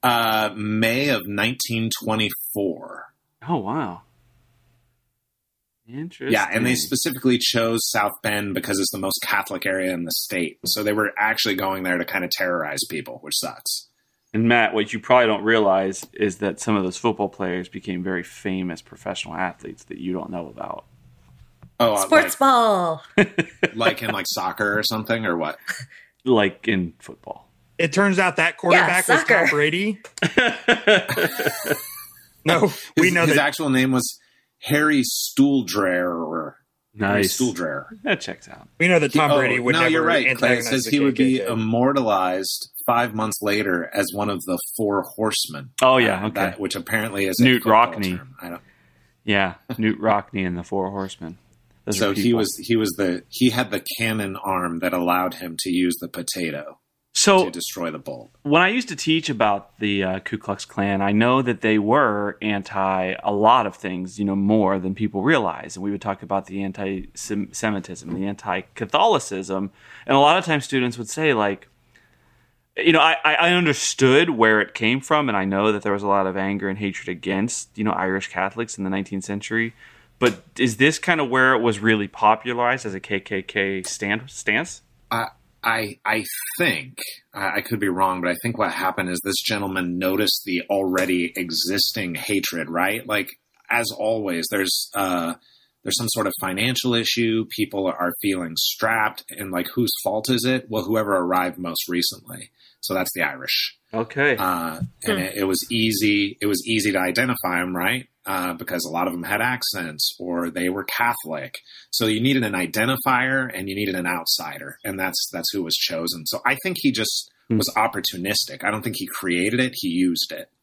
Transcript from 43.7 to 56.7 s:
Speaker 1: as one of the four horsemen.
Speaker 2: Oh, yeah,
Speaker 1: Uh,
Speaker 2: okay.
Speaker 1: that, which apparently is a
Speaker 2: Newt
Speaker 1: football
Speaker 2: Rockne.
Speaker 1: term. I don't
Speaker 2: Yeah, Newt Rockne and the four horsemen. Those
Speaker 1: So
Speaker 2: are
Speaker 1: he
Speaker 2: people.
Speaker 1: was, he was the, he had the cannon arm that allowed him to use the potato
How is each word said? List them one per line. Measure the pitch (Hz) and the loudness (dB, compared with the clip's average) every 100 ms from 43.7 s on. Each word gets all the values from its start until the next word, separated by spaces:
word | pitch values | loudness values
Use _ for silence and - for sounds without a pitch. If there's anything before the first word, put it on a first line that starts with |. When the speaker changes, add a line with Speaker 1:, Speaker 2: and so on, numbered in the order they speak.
| 90 85 | 0 -2
Speaker 1:
as | 101 95 | -2 -2
one | 98 104 | -2 -2
of | 95 92 | -2 -2
the | 87 - - | -4 -4 -2
four | 104 101 90 - | 0 0 -2 -2
horsemen. | 110 104 - 73 69 - | -2 0 -4 -8 -12 4
Speaker 2:
Oh, | 127 131 | 6 6
yeah, | 110 95 | 4 2
Speaker 1:
Uh, | 104 | -2
Speaker 2:
okay. | 98 | -2
Speaker 1:
that, | 98 - | -2 -2
which | 95 98 | -6 -6
apparently | 87 113 110 98 98 | -4 -2 -2 -2 -2
is | 92 | 4
a | |
Speaker 2:
Newt | 127 123 | 4 6
Speaker 1:
football | 113 110 120 | 6 6 6
Speaker 2:
Rockne. | 110 95 90 | 2 -4 -4
Speaker 1:
term. | - - | -8 -14
I | 87 | -12
don't | 87 _ _ _ _ _ _ - | -12 _ _ _ _ _ _ 0
Speaker 2:
Yeah, | 101 95 87 _ 117 | 2 2 -4 _ -2
Newt | 110 - | -2 0
Rockne | - 101 - - 92 | 2 0 0 -4 -2
and | 87 | -4
the | |
four | 87 98 95 | -4 -4 -2
horsemen. | 98 95 - 82 101 _ _ _ _ | -4 -8 -8 -14 -16 _ _ _ _
Those | - 98 | -6 -2
Speaker 1:
So | 101 | 0
Speaker 2:
are | |
Speaker 1:
he | 101 | 2
Speaker 2:
people. | 110 113 | 2 2
Speaker 1:
was, | 101 - | 0 -4
he | - 113 | -2 0
was | 107 87 | 0 0
the, | 95 87 - | -2 -2 -6
he | - 127 | 0 2
had | 117 113 | 2 -2
the | 101 - - | -4 -6 -4
cannon | 113 110 98 95 | -2 -2 -4 -6
arm | 98 92 87 85 | -2 -2 -2 -2
that | 87 | -2
allowed | 90 87 90 92 - | 0 2 2 0 -4
him | 87 82 | -10 -6
to | 92 | -2
use | 90 90 85 | 0 0 0
the | 85 | -6
potato | - 87 - 85 73 73 | -10 -8 -4 -4 -6 -10